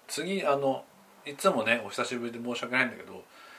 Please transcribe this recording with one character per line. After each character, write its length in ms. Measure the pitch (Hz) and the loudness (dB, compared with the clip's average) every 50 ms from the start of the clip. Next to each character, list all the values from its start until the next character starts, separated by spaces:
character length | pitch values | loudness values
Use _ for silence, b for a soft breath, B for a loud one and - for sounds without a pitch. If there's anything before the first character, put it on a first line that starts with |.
| - | -14
次、 400 | - - 143 160 180 196 190 160 | -8 -6 -6 -4 -2 -2 0 2
あ 100 | 147 143 | 2 2
の、 280 | 139 139 135 131 123 - - - - - - - - - | 4 4 2 0 0 -4 -10 -18 -20 -20 -20 -20 -16 -14
い 100 | 143 143 | -14 -6
つ 160 | - - 196 | 2 4 4
も 140 | 165 123 104 | 4 4 4
ね、 180 | 113 117 117 107 | 4 2 2 2
お 60 | 101 | -2
久 140 | - - 120 | -2 -2 -2
し 120 | - 127 | -2 -2
ぶ 100 | 120 117 | -4 -4
り 60 | 120 117 | -4 -6
で 60 | 120 | -6
申 160 | 117 120 120 | -6 -6 -4
し 80 | - 123 | -4 -4
訳 140 | 120 123 | 0 2
な 60 | 131 127 | 2 2
い 40 | |
ん 40 | 120 | 2
だ 60 | 110 | -2
け 60 | - - | -6 -12
ど、 220 | - - - - B B B B B B | -14 -14 -16 -16 B B B B B B